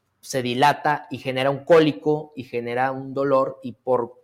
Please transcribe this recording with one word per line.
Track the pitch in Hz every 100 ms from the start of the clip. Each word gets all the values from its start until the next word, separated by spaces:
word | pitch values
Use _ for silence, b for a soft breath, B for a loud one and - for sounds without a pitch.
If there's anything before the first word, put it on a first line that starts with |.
| _ _
se | - 135
dilata | 123 123 143 139 151 147 -
y | 123
genera | 135 127 135
un | 139
cólico | - 170 151 143 147 151 151 -
y |
genera | 127 120 120 120 131
un | 131 135
dolor | 131 139 135 135 -
y | 127
por | 110 - 123 120 -